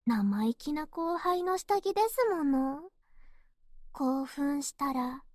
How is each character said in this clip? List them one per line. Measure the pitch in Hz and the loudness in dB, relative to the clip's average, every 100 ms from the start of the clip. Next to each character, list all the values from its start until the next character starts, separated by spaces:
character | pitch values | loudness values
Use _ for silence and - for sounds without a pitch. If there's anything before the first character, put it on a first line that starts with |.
生 | 240 220 202 202 | 0 2 2 2
意 | 226 | 0
気 | - 294 | 0 -4
な | 302 311 | -4 -4
後 | 330 330 349 | -4 -2 0
輩 | 359 359 | 0 0
の | 359 370 | 0 0
下 | - 403 | 2 0
着 | 392 | 2
で | 403 440 | 2 2
す | 508 466 | 4 2
も | 339 | 4
の。 | 285 262 269 285 370 _ _ - - - - _ - - - | 4 2 2 -4 -12 _ _ -20 -20 -20 -20 _ -20 -20 -12
興 | - 262 269 262 | -2 0 0 -2
奮 | 285 285 285 | -2 0 0
し | 277 - | -4 -4
た | 277 | -2
ら | 262 247 262 - | -2 -4 -6 -14